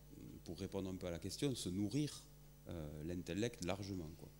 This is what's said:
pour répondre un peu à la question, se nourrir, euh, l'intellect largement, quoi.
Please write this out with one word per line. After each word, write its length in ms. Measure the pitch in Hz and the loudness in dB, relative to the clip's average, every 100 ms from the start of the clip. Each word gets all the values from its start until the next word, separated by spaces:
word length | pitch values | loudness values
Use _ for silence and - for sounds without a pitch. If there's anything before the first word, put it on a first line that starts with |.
| - - - - | -14 -10 -10 -8
pour 120 | - 82 | -6 -2
répondre 320 | 95 98 95 | 0 0 0
un 60 | |
peu 140 | 92 90 | 0 0
à 20 | |
la 80 | 85 | 0
question, 360 | 95 - 143 | -2 2 4
se 140 | 123 98 | 4 2
nourrir, 560 | 90 104 135 147 - - - - - - | 4 4 4 2 0 -10 -16 -16 -12 -6
euh, 340 | 87 76 76 | -2 -2 -2
l'intellect 600 | 78 87 85 87 117 - 87 | 0 0 2 4 4 2 2
largement, 420 | 98 98 92 78 85 | 2 2 0 -2 -6
quoi. 140 | 76 | -10